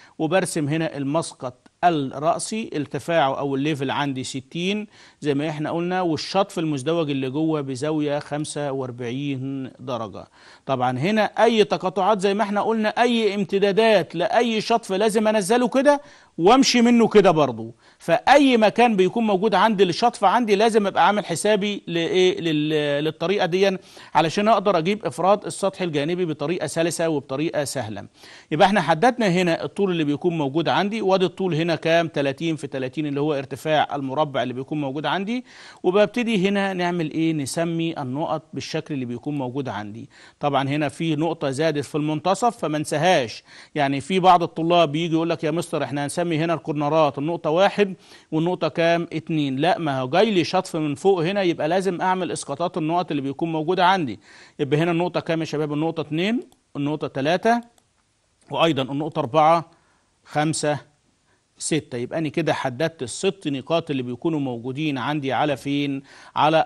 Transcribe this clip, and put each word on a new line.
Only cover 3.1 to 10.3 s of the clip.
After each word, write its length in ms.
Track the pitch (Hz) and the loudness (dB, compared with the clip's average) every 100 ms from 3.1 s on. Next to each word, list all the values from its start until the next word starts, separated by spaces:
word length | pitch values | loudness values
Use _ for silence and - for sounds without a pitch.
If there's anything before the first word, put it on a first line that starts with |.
| 165 139 139 | 2 2 0
او 160 | 143 135 | -4 -2
الليفل 360 | 147 143 139 | -2 -4 -4
عندي 320 | 120 143 131 | -2 -4 -4
ستين 640 | 123 139 131 170 180 208 208 - - - | -8 -10 -10 -6 -4 -4 -8 -18 -20 -8
زي 120 | 147 | -4
ما 160 | 139 156 | -2 -2
احنا 220 | 151 151 | -6 -6
قلنا، 300 | 160 175 185 | -4 -4 -2
والشطف 580 | 180 151 - 190 196 - | -2 -2 -2 -2 -2 -2
المزدوج 500 | 160 143 131 170 151 | -4 -4 -2 -2 -2
اللي 200 | 135 131 | -4 -4
جوه 320 | 139 160 156 | -4 -2 -2
بزاوية 580 | 139 131 147 156 147 143 | -4 -6 -4 -2 -2 -4
خمسة 520 | - 147 151 156 143 | -4 -8 -6 -6 -6
وأربعين 1000 | 135 127 120 120 127 143 135 135 139 131 - | -6 -8 -8 -8 -6 -6 -6 -6 -8 -10 -12
درجة. 460 | 127 120 110 98 85 | -10 -8 -8 -12 -18